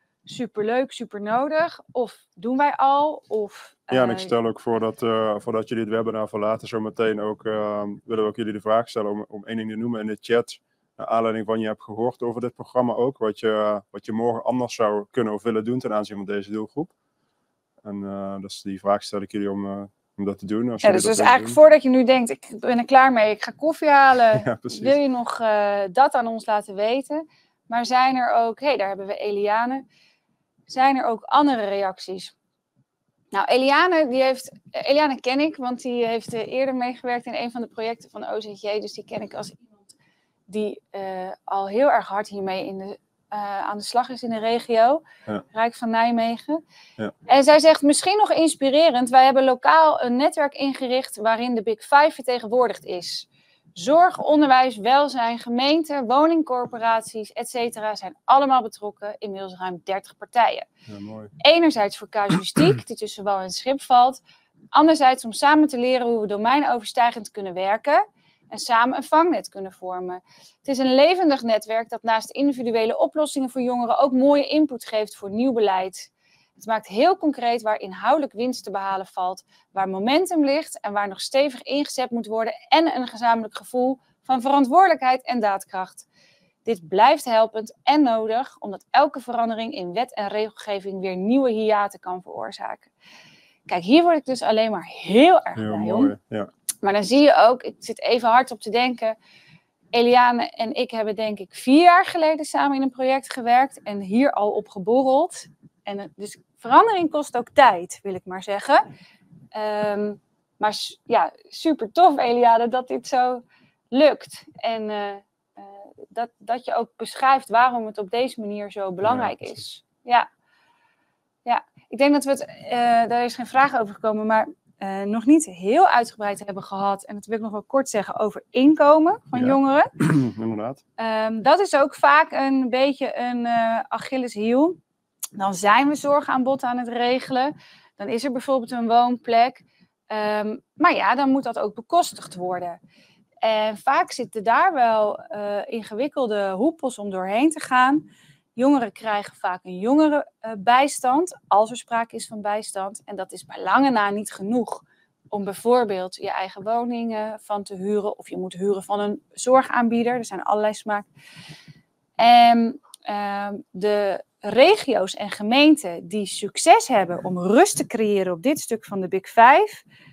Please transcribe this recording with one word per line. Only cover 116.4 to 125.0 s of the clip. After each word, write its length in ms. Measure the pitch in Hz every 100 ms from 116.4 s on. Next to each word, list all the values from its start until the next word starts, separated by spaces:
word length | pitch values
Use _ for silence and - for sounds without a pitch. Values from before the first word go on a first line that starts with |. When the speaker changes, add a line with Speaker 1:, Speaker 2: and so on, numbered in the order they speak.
| 208 247 -
Speaker 1:
je 100 | -
ook 160 | 233 -
beschrijft 540 | 220 - 262 269 -
waarom 360 | 233 254 240 220
het 120 | 214
op 120 | 190
deze 300 | 233 254 247
manier 320 | 208 208 202
zo 200 | 208 190
belangrijk 480 | 180 214 254 214 -
Speaker 2:
Ja, 60 | -
Speaker 1:
is. 60 |
Speaker 2:
precies. 340 | - - - _ _
Speaker 1:
Ja. 280 | 240 240 - _ _ _ _ _ _ _ _ _ _ _
Ja, 220 | 240 233 - _ _
ik 100 | 226
denk 160 | 277
dat 100 | 285
we 60 | 269
het, 160 | 269 -
eh, 640 | - - 240 240 233 226
daar 140 | 240
is 120 | 240 240
geen 120 | 233
vraag 320 | 269 277 262
over 140 | 208
gekomen, 320 | 208 220 214 214
maar, 240 | 220 254 - _ -
eh, 240 | 196 196